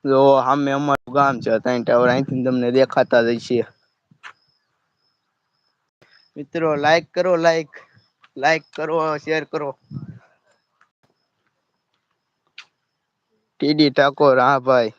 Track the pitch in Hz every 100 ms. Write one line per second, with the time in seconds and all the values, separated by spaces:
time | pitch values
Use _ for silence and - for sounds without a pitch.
0 | 139 135 139 135 127 143 143 139 147 139
1 | - 135 139 123 113 110 127 123 107 120
2 | 123 127 139 131 127 127 120 127 131 -
3 | 127 120 117 120 - 123 - _ _ _
4 | _ _ - _ _ _ _ _ _ _
5 | _ _ _ _ _ _ _ _ _ _
6 | _ _ _ - 147 170 160 147 147 165
7 | - - 180 170 170 165 151 - _ _
8 | _ _ _ - 139 160 _ - 156 160
9 | 156 151 156 156 147 156 143 - _ -
10 | - - _ _ _ _ _ _ _ _
11 | _ _ _ _ _ _ _ _ _ _
12 | _ _ _ _ _ - - _ _ _
13 | _ _ _ _ _ _ 143 151 147 131
14 | 143 139 143 131 127 139 127 127 113